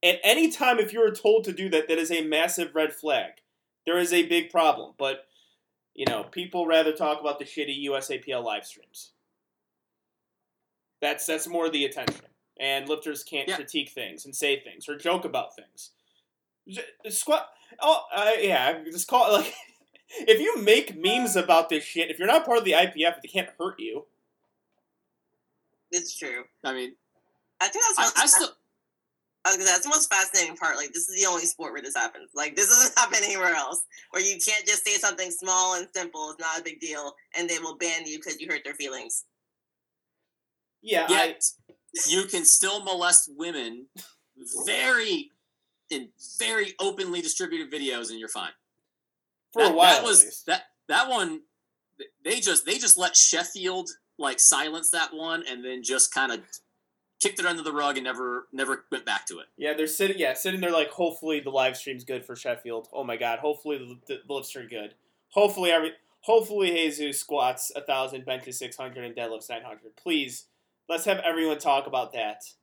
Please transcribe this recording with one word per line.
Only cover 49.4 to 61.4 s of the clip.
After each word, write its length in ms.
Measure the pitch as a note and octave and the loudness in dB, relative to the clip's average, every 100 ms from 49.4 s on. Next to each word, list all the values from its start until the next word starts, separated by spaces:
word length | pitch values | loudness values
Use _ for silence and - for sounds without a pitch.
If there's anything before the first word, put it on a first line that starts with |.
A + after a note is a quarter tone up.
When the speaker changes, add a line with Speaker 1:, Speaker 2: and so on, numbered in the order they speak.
| _ | _
Speaker 1:
For 100 | - | 4
Speaker 2:
That, 100 | G3 | 4
Speaker 1:
a 20 | |
while, 200 | E3 F3+ | 8 8
Speaker 2:
that 100 | D#3+ | 8
was, 180 | - C3 | 6 6
Speaker 1:
at 40 | - | 4
least. 200 | - - | 2 -2
Speaker 2:
that, 160 | F3+ - _ _ | -2 -2 _ _
that 200 | G#3 B3 | 0 2
one, 340 | B3 F3+ D#3 - _ _ _ _ _ - _ | 0 -2 -6 -12 _ _ _ _ _ -20 _
they 160 | D#3+ A#3 | -4 -2
just, 260 | G3+ D#3 - | 2 0 0
they 120 | A#3 | -2
just 200 | A#3+ - | 4 4
let 180 | F3+ - | 6 6
Sheffield, 720 | - E3 F3 G3+ F#3 F#3 F3 - _ _ | 6 4 -4 -4 -4 -4 -8 -14 _ _
like, 220 | C#3+ B2+ | -4 4
silence 500 | - C#3 D3+ E3 - | 4 4 0 -4 -2
that 240 | E3+ D#3+ | -2 -2
one, 300 | D#3 D#3+ E3 C3 | -4 -6 -6 -6
and 160 | B2+ | -10
then 180 | B2 B2+ | -10 -8
just 300 | A#2+ C3 A#2+ | -4 2 2
kinda 300 | - C3 A2+ - - _ _ _ _ _ _ | 2 -2 -2 -10 -20 _ _ _ _ _ _
kicked 220 | - - | -4 -2
it 60 | F3 | -2
under 160 | E3+ | -2
the 100 | D#3 | -4
rug 240 | D3 C#3+ C3+ | -2 0 -2
and 80 | |
never, 420 | B2+ B2 B2+ B2 - | -4 -6 -4 -6 -10
never 320 | C3+ C3 C3 _ | -6 -4 -4 _
went 140 | C#3 - | -8 -4
back 180 | G2+ - | -4 -4
to 120 | F2 | -14
it. 80 | - _ | -18 _
Speaker 1:
Yeah, 160 | D3 | -4
they're 120 | D3+ D#3 | -2 -2
sitting, 320 | - G3 F#3+ | 0 -2 0
yeah, 160 | D3 | -2
sitting 260 | B2+ F#3+ F#3 | -2 -4 -4
there 100 | F3 | 0
like, 200 | E3 D3 | 0 0
"Hopefully 500 | - E3+ D#3+ D#3+ D#3 | -2 -4 -2 -4 -4